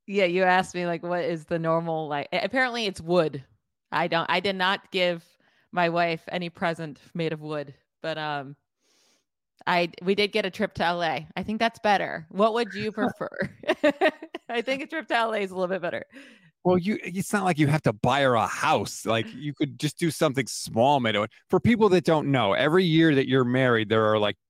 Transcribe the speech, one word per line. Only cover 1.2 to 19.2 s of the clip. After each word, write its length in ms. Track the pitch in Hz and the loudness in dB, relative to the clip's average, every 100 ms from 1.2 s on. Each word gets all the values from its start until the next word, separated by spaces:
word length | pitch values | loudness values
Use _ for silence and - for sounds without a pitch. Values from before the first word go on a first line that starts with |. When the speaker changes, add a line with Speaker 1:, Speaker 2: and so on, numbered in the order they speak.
Speaker 1:
is 220 | 156 170 151 | -4 -6 -4
the 120 | 170 | -4
normal, 500 | 165 165 170 160 151 | 0 0 -2 -6 -4
like, 200 | 143 - | -6 -4
a-, 120 | 180 | -4
apparently 420 | 196 262 262 233 214 | -2 -2 -2 -2 -6
it's 140 | 190 | -6
wood. 420 | 165 180 156 143 - _ _ _ - | -2 0 0 -2 -14 _ _ _ -6
I 160 | 151 170 | -2 0
don't, 180 | 165 - | 0 0
I 100 | 180 | -2
did 160 | 190 190 | -2 -2
not 340 | 185 202 - | 0 -2 -4
give 320 | 190 180 170 - _ _ _ _ | -2 -2 -2 -8 _ _ _ _
my 160 | 175 170 | -2 0
wife 340 | 170 170 160 - | 2 0 -2 -6
any 180 | 180 170 | -8 -8
present 520 | - 180 165 160 - _ | -6 -4 -4 -8 -12 _
made 200 | 170 160 | -6 -4
of 80 | 156 | -4
wood, 340 | 151 151 143 131 _ _ | -8 -8 -10 -14 _ _
but, 140 | 160 156 | -8 -6
um, 400 | 151 147 135 143 _ _ _ _ _ _ _ _ _ _ - | -6 -6 -8 -16 _ _ _ _ _ _ _ _ _ _ -2
I, 240 | 175 170 - | 0 0 -4
we 120 | 180 | -2
did 160 | 202 208 | 0 0
get 160 | 214 202 | 0 -4
a 40 | |
trip 240 | - 196 | -4 -4
to 100 | - | -2
L 180 | 170 175 | 0 0
A. 240 | 165 143 156 - | -2 -4 -6 -10
I 60 | |
think 160 | 190 214 | -6 -2
that's 220 | 233 - | -2 0
better. 440 | 208 190 156 - 156 | 0 0 0 -8 -8
What 240 | 185 220 | 0 2
would 180 | 226 226 | 2 -4
you 200 | 190 214 | -4 -6
prefer? 360 | 208 202 - - - 190 - - | -2 -4 -4 -8 -6 -8 -6 -4
<laughs> 840 | 359 294 285 339 - 320 - - | 0 2 2 0 0 -10 -16 -8
I 140 | 240 | -6
think 200 | 226 269 | -4 -4
a 40 | 302 | -6
trip 220 | 320 233 | -10 -4
to 80 | 240 | -2
L 160 | 226 | 0
A 60 | 214 | -2
is 100 | 190 | -4
a 40 | 185 | -4
little 100 | 180 | -4
bit 160 | 180 | -2
better. 220 | 165 - - 262 269 - _ _ | -4 -8 -10 -18 -20 -20 _ _
Speaker 2:
Well, 160 | 175 185 | 2 2
you, 220 | 180 - | 2 -4
it's 300 | - 180 - | -6 -8 -4
not 100 | 208 | -2
like 140 | 185 151 | 0 2
you 80 | 143 | 4
have 160 | 151 | 2
to 100 | - | 0
buy 280 | 104 123 139 | 0 2 4
her 140 | 135 | 4
a 120 | 117 98 | 4 2
house. 580 | - - 139 98 - 95 | 0 2 2 0 -6 -2
Like, 200 | 113 | 0